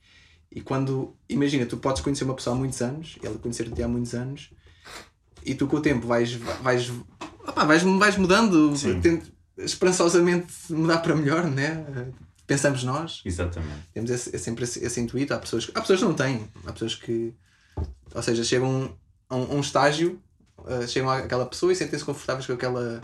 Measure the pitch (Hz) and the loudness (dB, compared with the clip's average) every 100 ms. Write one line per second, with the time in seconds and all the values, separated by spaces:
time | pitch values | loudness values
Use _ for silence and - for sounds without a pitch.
0 | _ _ _ _ _ - - 131 135 131 | _ _ _ _ _ -12 -4 -2 -2 -2
1 | - - - - 143 139 120 - 135 131 | -6 -10 -4 0 2 2 0 -2 -2 0
2 | - 139 131 131 - 123 135 131 123 147 | -2 -2 -2 -4 -2 -2 -2 -2 -4 -4
3 | 160 - 107 110 123 120 117 113 120 120 | -10 -12 -10 -8 -6 -6 -6 -4 -2 -2
4 | 120 120 127 143 - - - - - - | -4 -6 -6 -10 -16 -20 -20 -20 -20 -20
5 | - _ _ - - 127 139 147 151 123 | -20 _ _ -12 -6 -2 0 2 2 2
6 | 117 120 120 120 117 - 127 123 123 120 | 2 2 2 -2 -6 -4 0 0 0 -6
7 | - - - - - - 151 160 185 190 | -12 -16 -16 -14 -6 2 6 6 6 6
8 | 208 190 180 196 226 165 151 143 143 90 | 4 4 6 6 6 6 6 4 0 2
9 | 170 165 - - _ - 90 - 180 175 | 4 2 -2 -18 _ -10 -8 0 2 4
10 | 170 175 175 175 170 - - 156 165 165 | 6 6 6 2 -2 -12 -6 0 2 2
11 | 165 147 147 160 175 131 147 160 151 131 | 2 2 2 2 0 0 -2 -4 -8 -10
12 | 127 - - _ - 139 143 131 127 143 | -10 -12 -20 _ -2 2 2 2 -2 -4
13 | 165 - - 87 87 85 78 73 - 107 | -6 -8 -6 -4 -4 -4 -8 -10 -12 -6
14 | 117 123 - - - 117 120 - 120 123 | -4 -4 -4 -8 -6 -4 -6 -4 -6 -4
15 | 120 123 143 117 - 113 - - - 190 | -4 -2 -2 -4 -4 -4 -4 -2 2 4
16 | 220 151 135 120 107 - 87 87 113 - | 4 2 0 -2 -6 -14 -14 -6 -6 -6
17 | - 113 113 - _ _ _ - - - | -4 -4 -4 -8 _ _ _ -8 -8 -8
18 | - - 123 113 117 127 131 131 131 - | -12 -4 0 0 2 2 2 0 -4 -10
19 | _ _ - 131 123 143 139 131 143 151 | _ _ -8 -4 -2 -2 0 2 4 4
20 | 175 202 _ _ _ - - 123 120 135 | 0 -2 _ _ _ -16 -6 -4 -2 0
21 | 127 131 113 123 123 - 175 180 147 147 | 0 0 0 -2 -2 0 2 2 -2 -4
22 | 147 139 - 135 131 123 127 123 120 117 | -4 -6 -4 -4 -4 -4 -2 -2 -4 -6